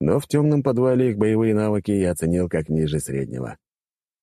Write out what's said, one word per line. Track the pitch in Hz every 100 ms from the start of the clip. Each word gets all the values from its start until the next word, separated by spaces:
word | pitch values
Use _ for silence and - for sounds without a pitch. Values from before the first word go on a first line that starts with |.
Но | 73 113
в | -
темном | 147 147 147
подвале | 135 120 127 127 127
их | 104
боевые | 107 110 113
навыки | 107 107 104 101
я | 101 90
оценил | 87 82 87 90
как | 85 78
ниже | 78 78 76
среднего. | - 67 64 62 60 - _ _ _ _ _ _